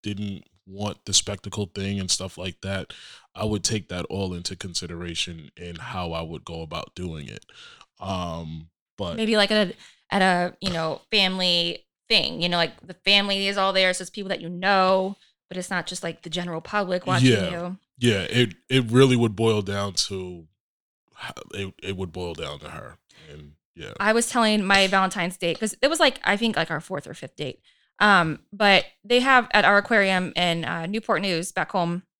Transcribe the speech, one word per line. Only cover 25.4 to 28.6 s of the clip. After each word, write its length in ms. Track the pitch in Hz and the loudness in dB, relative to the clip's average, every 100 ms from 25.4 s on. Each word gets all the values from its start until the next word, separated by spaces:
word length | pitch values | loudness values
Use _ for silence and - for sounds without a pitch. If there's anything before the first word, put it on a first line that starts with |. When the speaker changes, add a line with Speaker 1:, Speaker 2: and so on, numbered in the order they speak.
| 170 - | -4 -2
Speaker 2:
'cause 160 | 214 - | -6 0
it 60 | 277 | 0
was, 100 | 311 | 4
like, 200 | 302 285 | 2 2
I 140 | - 202 | -2 0
think, 180 | 226 | 0
like, 160 | 190 160 | 0 -2
our 80 | 160 | -6
fourth 260 | - 180 - | -6 -10 -10
or 60 | |
fifth 220 | 160 - | -14 -14
date. 240 | - 147 - _ _ _ _ | -8 -10 -10 _ _ _ _
Um, 380 | 208 190 160 - _ | 6 6 4 -2 _
but 320 | 202 | 2